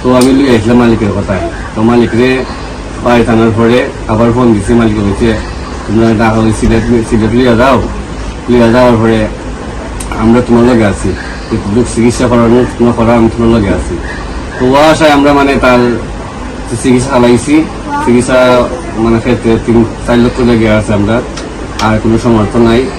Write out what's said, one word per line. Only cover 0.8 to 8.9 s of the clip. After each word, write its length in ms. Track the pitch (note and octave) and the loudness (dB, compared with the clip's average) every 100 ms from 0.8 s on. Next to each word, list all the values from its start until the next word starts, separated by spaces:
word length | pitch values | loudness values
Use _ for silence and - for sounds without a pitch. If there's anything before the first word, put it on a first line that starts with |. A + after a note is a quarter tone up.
| A#2 A2 G#2 | 2 2 0
কথায়। 280 | F#2+ G2 F#2+ E2+ - - - | -2 -4 -4 -4 -8 -10 -2
তো 60 | |
মালিকরে 640 | A2 A#2+ A2 A2+ B2+ C3 C3 - - - - - | 2 2 2 2 0 0 -4 -10 -10 -12 -12 -6
বাড়িতে 280 | - A#2+ A2+ | 0 2 2
আনার 200 | A2+ A2+ G#2 | 2 2 2
পরে 300 | A#2 B2 - - - | 2 2 0 -6 -4
আবার 240 | A2+ A#2 | 0 0
ফোন 200 | A#2 B2 | 2 2
দিছি, 200 | G#2 F#2+ | 2 2
মালিক 220 | A#2 A2+ G#2+ | 2 2 0
বলছে, 380 | G2+ G2+ A#2 A2 - - - - - | -2 0 0 -2 -6 -10 -10 -10 -4
"তোমরা 380 | G#2 A2+ G#2+ A2+ | 0 2 2 0
ঢাকা 140 | A2 | 0
ওই 140 | A2 G#2+ | 0 0
সিলেট, 480 | A2+ A2 A2 A#2+ A2 | 0 0 2 0 0
সিলেট 220 | A#2 A2 | 0 0
লিয়ে 260 | A#2+ B2+ A2+ | 2 2 2
যাও, 240 | C3 A#2+ - - - - - - - | 2 2 -2 -8 -10 -10 -10 -10 0
লিয়ে 220 | A#2+ A#2 | 2 4
যাওয়ার 260 | A#2 B2 | 4 4